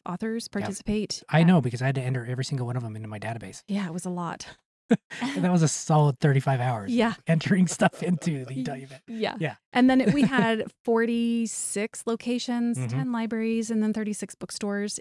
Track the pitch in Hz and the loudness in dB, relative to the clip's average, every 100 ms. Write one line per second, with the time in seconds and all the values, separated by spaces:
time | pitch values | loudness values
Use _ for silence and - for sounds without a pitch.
0 | - 175 220 226 - 202 202 196 - 214 | -10 -6 -6 -6 -6 -6 -6 -6 -4 -4
1 | 208 156 - 151 170 180 127 117 131 131 | -4 -8 0 4 6 6 4 0 -2 -2
2 | 123 131 117 127 131 135 123 123 117 107 | -2 -4 -4 -6 -4 -4 -4 -4 -6 -8
3 | 107 107 107 113 98 - - 202 185 170 | -10 -10 -8 -8 -10 -16 -6 -4 -4 -6
4 | 185 175 165 - - - _ _ _ 233 | -6 -6 -6 -8 -14 -18 _ _ _ 2
5 | _ - 254 277 180 180 160 - - 151 | _ -8 -4 0 2 4 4 2 2 4
6 | 147 127 156 135 139 135 123 117 196 240 | 4 4 4 4 2 0 0 -2 0 2
7 | 226 - - 165 - 202 180 - 151 - | 0 0 0 0 4 4 4 4 0 2
8 | 156 175 170 143 127 131 127 127 135 135 | -2 -2 -2 -4 -4 -6 -6 -6 -12 -18
9 | - 226 220 220 160 - _ 247 254 262 | -12 -6 -4 -4 -6 -8 _ 4 6 6
10 | 254 294 247 269 226 220 - - - 226 | 4 4 4 4 2 0 -4 -6 0 2
11 | 233 233 233 233 226 - - 202 214 - | 2 0 0 0 -2 -4 -6 -4 -6 -6
12 | - 226 240 240 - 240 233 226 127 262 | -6 -4 -4 -4 -2 -2 -2 -2 -2 -2
13 | 254 233 226 226 220 226 220 226 214 214 | -2 -4 -4 -2 -2 -2 -2 0 0 0
14 | 214 208 202 - - - 208 202 208 - | -4 -6 -10 -12 -14 -6 -4 -4 -4 -6